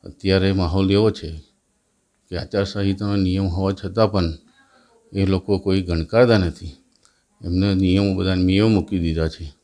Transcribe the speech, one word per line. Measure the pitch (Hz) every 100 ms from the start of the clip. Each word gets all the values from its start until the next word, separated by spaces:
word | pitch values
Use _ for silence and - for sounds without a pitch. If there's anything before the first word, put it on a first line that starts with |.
અત્યારે | 92 - 98 95 95
માહોલ | 98 87 95 98
એવો | 98 110
છે | 104 80 80 - _ _ _ _ _ _ _ _
કે | 87
આચારસંહિતાનો | - 104 98 104 98 95 101 101
નિયમ | 95 92 98
હોવા | 87 95
છતાં | 95 95 95 110
પણ | 98 82 78 _ _ _ _ _ _ _
એ | 98 95
લોકો | 95 98 98
કોઈ | 98 95
ગણકારતા | 87 82 80 113 123 110
નથી. | 87 - 85 - _ _ _ _ _ _ 85
એમને | 90 98
નિયમો, | 95 95 92 101 92
બધા | 92 92
નિયમો | 92 95 113
મૂકી | 104 - 95
દીધા | 85 80 80
છે. | - 78 _